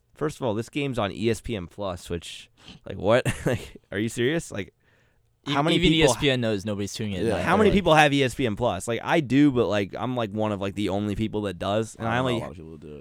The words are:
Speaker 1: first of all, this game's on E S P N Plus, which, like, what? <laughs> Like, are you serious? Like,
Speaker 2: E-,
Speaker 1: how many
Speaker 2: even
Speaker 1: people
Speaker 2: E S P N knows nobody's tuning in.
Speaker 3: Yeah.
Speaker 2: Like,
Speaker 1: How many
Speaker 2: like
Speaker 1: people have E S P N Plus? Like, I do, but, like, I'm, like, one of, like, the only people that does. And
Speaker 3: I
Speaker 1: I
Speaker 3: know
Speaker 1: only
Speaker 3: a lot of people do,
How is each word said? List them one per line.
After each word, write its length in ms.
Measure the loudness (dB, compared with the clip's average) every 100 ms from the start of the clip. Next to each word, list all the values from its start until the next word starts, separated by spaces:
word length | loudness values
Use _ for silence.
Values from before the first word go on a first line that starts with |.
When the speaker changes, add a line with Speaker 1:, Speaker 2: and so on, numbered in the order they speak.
| _
Speaker 1:
first 220 | -6 -6 -4
of 60 |
all, 100 | -4
this 140 | -4 -4
game's 300 | -4 -4 -2
on 120 | -4
E 200 | -2 -2
S 100 | -2
P 160 | -4 -8
N 100 | -8
Plus, 440 | -8 -8 -8 -8
which, 400 | -8 -8 -16 -20 _ -20 -18 -12
like, 120 | -4
what? 280 | 2 2 2 -2
<laughs> 60 | -2
Like, 320 | -4 -6 -20 _
are 80 | -4
you 120 | -4
serious? 420 | 0 -2 -2 -6
Like, 220 | -10 -12 _ _ _ _ _ _ _ -4
Speaker 2:
E-, 40 |
Speaker 1:
how 80 | 0
many 140 | 2 4
Speaker 2:
even 120 | 4
Speaker 1:
people 180 | 6 4
Speaker 2:
E 20 |
S 60 | 4
P 120 | 2
N 100 | 2
knows 240 | 0 -2 -2
nobody's 260 | -4 -4
tuning 220 | -6 -6
in. 120 | -2 -2
Speaker 3:
Yeah. 80 |
Speaker 2:
Like, 100 | 0
Speaker 1:
How 120 | 2 4
many 140 | 6
Speaker 2:
like 40 | 4
Speaker 1:
people 180 | 6
have 180 | 6 6
E 100 | 4
S 120 | 2
P 120 | 0 -2
N 100 | 0
Plus? 300 | 0 -2 -2
Like, 120 | -2
I 180 | 0 0
do, 300 | 4 6 6
but, 160 | 4 2
like, 260 | 0 -2 -4
I'm, 160 | -4 -4
like, 140 | -2
one 200 | -2 -2
of, 80 | -2
like, 140 | -4
the 160 | -2 -2
only 240 | -2 -2 -2
people 260 | -2 -2
that 160 | -4 -4
does. 380 | -2 -2 -2 -6
And 100 | -4
Speaker 3:
I 60 |
Speaker 1:
I 20 | -2
Speaker 3:
know 40 |
Speaker 1:
only 160 | 0 -2
Speaker 3:
a 20 |
lot 100 | -6
of 60 | -12
people 200 | -16 -16
do, 100 | -16 -16